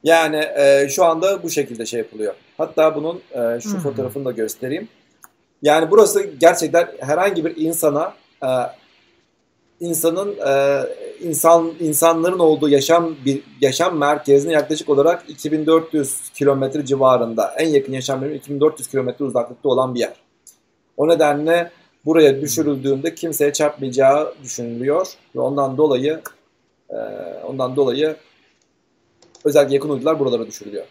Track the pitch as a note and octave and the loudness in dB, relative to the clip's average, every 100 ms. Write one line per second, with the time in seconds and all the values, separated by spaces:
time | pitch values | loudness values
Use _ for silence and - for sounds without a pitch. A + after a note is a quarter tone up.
0 | D#3 E3 D#3 D#3 D#3 - C#3 C#3 C#3 C3+ | 4 4 4 -2 -4 2 4 4 2 2
1 | E3+ D#3+ F#3 G3 E3+ D3+ C3+ A#2 A2 A#2 | 2 2 0 -2 -4 -4 -4 -6 -8 -6
2 | A2 G#2+ G#2+ - _ _ D#3+ - D#3 D3 | -8 -6 -8 -8 _ _ -6 2 2 0
3 | D#3 F3+ _ B2+ A#2 A#2 G#3 G3 D3 A2+ | -8 -10 _ -4 -4 -4 -6 -6 -6 -6
4 | G2+ C#3 C3+ A2+ A2 - C3 D#3 A3 _ | -8 -6 -6 -4 -6 -6 -8 -8 -10 _
5 | _ _ - _ _ _ D3 D#3 E3 G#3 | _ _ -20 _ _ _ 2 2 6 6
6 | G3+ G3+ G3 C#3+ E3 - D#3+ E3+ F3 - | 6 4 -4 4 4 4 0 0 0 -6
7 | C3+ D#3 G3 E3+ D#3+ D#3+ D#3 E3 D#3 C#3+ | -2 0 0 0 -4 -4 -4 0 0 0
8 | F3+ - _ _ C3 B2+ A#2+ - _ _ | -4 -8 _ _ -4 -2 -4 -10 _ _
9 | _ _ _ _ _ _ _ _ E3+ E3 | _ _ _ _ _ _ _ _ -6 -2
10 | E3 E3+ G3+ G3+ C#3 C#3 C#3 C#3 B2+ - | -2 -2 -6 -6 0 2 2 0 -4 -10
11 | - - F3 C#3 E3 E3+ E3 D#3+ D#3+ D3 | -14 -12 -8 0 4 4 2 -4 -4 2
12 | E3 E3 E3 F#3 E3 D3+ D3+ C#3 C3+ E3+ | 2 2 -2 2 2 2 2 2 4 2
13 | E3 D3 C3 C#3 - - C#3 B2+ F3+ E3 | 2 -4 -4 -4 -8 -2 0 2 -2 0
14 | C#3+ D3 C#3+ C#3 D3 D#3 C#3 D#3 - C#3 | 0 0 4 4 4 0 0 -6 0 2
15 | D3 E3+ - D3 D3+ D#3 D3+ D#3+ D#3+ D#3 | 2 0 -6 -10 -4 -2 2 2 2 -4
16 | C#3 - - - C#3+ C3+ C3+ D3+ C3 C3+ | -4 -6 -12 0 2 2 0 -4 -2 2
17 | C3+ B2 A#2 A2+ G2+ - D#3+ D3 C3+ C3+ | 4 4 0 -2 -2 0 2 2 0 -8
18 | B2+ C3 C#3 D3 - C#3+ D3+ D3+ B2 C3+ | -6 -6 -6 -10 -10 0 0 0 -6 -4
19 | B2 A#2+ C#3+ A#2+ A#2 B2 C#3+ B2+ C3 B2 | -4 -4 -4 -2 -4 -4 -2 0 0 -2
20 | A2+ - _ _ - _ _ _ _ - | -6 -6 _ _ -20 _ _ _ _ -4
21 | D3+ E3 D3+ C#3+ D#3 E3+ E3+ _ _ _ | 0 4 2 2 0 0 -2 _ _ _
22 | D3 E3+ D3+ C3+ D3 - D3 C#3 C3+ C3+ | 0 6 6 4 -4 -2 -2 -2 -2 -2
23 | D#3+ E3 E3+ D3+ C#3+ C#3+ D3+ - C3+ B2 | -2 -6 -8 -2 -2 0 -2 -2 -6 2
24 | C3+ D3 D3+ - C3 - A#2+ A#2 C3 D#3 | 4 4 0 -8 -14 -12 -10 -6 -2 -2
25 | F#3 - _ B2+ B2+ C#3+ C3+ C3 D3+ B2+ | -4 -10 _ -4 -4 -2 -2 2 2 2
26 | C#3 D#3+ - _ _ _ _ _ _ A2 | -2 -4 -10 _ _ _ _ _ _ -10
27 | A2 G#2 E2+ - G#2+ C3 B2+ C3 C3 B2+ | -10 -12 -14 -12 -12 -6 -4 0 0 0
28 | D#3 D3+ _ _ _ _ _ _ _ _ | -2 -4 _ _ _ _ _ _ _ _
29 | _ _ _ _ D3+ C#3+ C#3 C#3 D3+ C#3 | _ _ _ _ 0 2 2 0 -2 -4
30 | C#3 D#3 C3+ A#2 A2+ - G2+ G2 - | -2 0 0 -2 -6 -14 -14 -12 -14